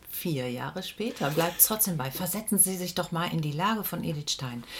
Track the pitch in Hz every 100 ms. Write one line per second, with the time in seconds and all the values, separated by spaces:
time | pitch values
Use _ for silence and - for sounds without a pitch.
0 | - - 180 139 123 123 135 185 185 -
1 | 208 - 143 151 170 170 - 220 208 160
2 | 131 - 180 208 220 202 196 185 180 180
3 | 170 165 175 165 151 147 196 220 - 170
4 | 165 151 143 - 131 120 117 -